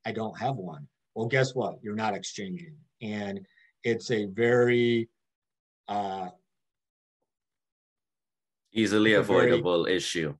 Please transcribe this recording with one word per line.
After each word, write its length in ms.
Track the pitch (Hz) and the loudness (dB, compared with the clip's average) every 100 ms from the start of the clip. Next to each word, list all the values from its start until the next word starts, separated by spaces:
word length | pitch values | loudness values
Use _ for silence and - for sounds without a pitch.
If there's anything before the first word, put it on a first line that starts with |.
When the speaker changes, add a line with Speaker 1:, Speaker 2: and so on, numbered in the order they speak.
| 113 | -8
Speaker 1:
I 60 | |
don't 260 | 110 110 101 | -6 -6 -4
have 180 | 120 127 | -4 -4
one." 300 | 90 76 71 _ _ | -8 -12 -18 _ _
"Well, 120 | 110 120 | -6 0
guess 280 | 131 131 | 0 0
what? 240 | 131 123 - | -2 -6 -6
You're 120 | 107 | -8
not 200 | 107 110 | -4 -4
exchanging." 600 | 95 - - 98 90 82 76 _ - | -4 -8 -10 -10 -10 -14 -20 _ -14
And 460 | 110 107 101 98 95 _ _ _ | -8 -6 -6 -8 -12 _ _ _
it's 260 | 120 113 - | -4 -2 -2
a 160 | 113 104 | -2 -2
very, 800 | 95 120 120 123 120 120 117 113 _ _ _ _ _ _ _ - | 0 2 4 4 4 2 0 -2 _ _ _ _ _ _ _ -8
uh, 400 | 202 196 190 185 - _ _ _ _ _ _ _ _ _ _ _ _ _ _ _ _ _ _ _ _ _ _ _ | -6 -4 -6 -8 -12 _ _ _ _ _ _ _ _ _ _ _ _ _ _ _ _ _ _ _ _ _ _ _
Speaker 2:
Easily 380 | 110 107 107 110 | 0 2 4 6
Speaker 1:
it's 160 | 104 95 | 4 4
a 40 | |
very 160 | 92 82 | 4 6
Speaker 2:
avoidable 360 | 82 90 87 80 | 4 2 0 2
issue. 480 | 90 - 85 76 | 0 -2 -4 -4